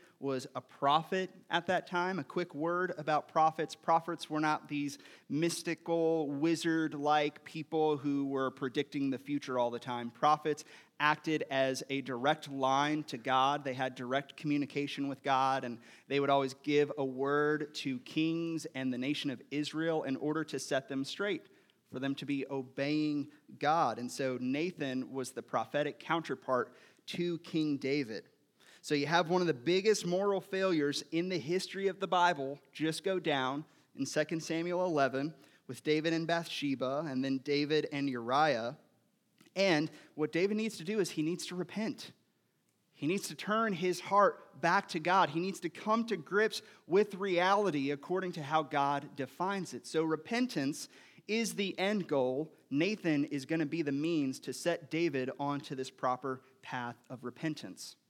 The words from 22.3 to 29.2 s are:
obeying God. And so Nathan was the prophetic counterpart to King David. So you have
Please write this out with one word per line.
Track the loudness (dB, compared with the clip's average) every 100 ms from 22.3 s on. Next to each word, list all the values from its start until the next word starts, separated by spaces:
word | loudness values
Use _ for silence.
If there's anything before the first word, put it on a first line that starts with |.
| -4 -2
obeying | -6 -6 -4 0 2 2 0 -4 -10 -20 -4
God. | 0 2 2 0
And | -6
so | -4 -2 -2
Nathan | -2 0 -2 -2 -4 -4 -4
was | -6 -6
the | -8
prophetic | -4 -2 0 -2 -2 -4
counterpart | -2 -2 -2 -6 0 0 0 -6 -20 _ -10
to | -4 -2 -4
King | -4 -2 0 0
David. | 0 0 -2 -6 -12 _ _ _ -20 -18
So | -2
you | 0 4
have | 2